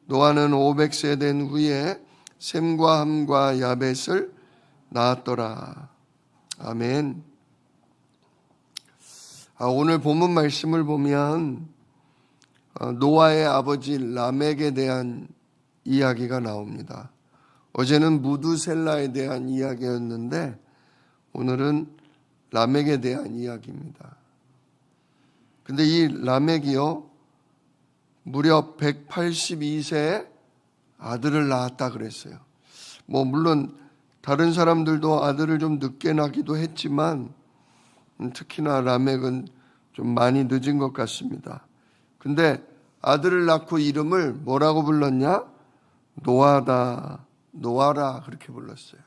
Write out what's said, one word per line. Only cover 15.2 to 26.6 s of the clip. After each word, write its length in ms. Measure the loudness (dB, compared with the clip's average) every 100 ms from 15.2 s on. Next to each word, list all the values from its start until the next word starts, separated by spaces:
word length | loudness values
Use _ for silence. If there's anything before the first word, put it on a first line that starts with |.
| -14 -20 _ _ _ _
이야기가 560 | -2 2 2 0 -4 -4
나옵니다. 680 | -4 -6 -8 -12 -14 -16 -18 _ _ _ _ _ _
어제는 480 | -4 2 4 4 2
무두셀라에 880 | 0 -2 -2 -2 -2 -2 -2 -2 -2
대한 360 | -4 -6 -6 -4
이야기였는데 1120 | -4 -4 -4 -4 -4 -6 -6 -6 -4 -6 -10 _ _ _ _ _ _ _
오늘은 640 | -6 -2 0 0 0 -4 -16 _ _ _ _ _
라멕에 500 | 0 2 2 2 0
대한 340 | -2 -6 -8
이야기입니다. 840 | -8 -10 -10 -14 -16 -16 -18 -20 -20 _ _ _ _ _ _ _ _ _ _ _ _ _ _
근데 220 | -8 2
이 240 | 4 4 2
라멕이요, 1000 | 0 0 2 2 0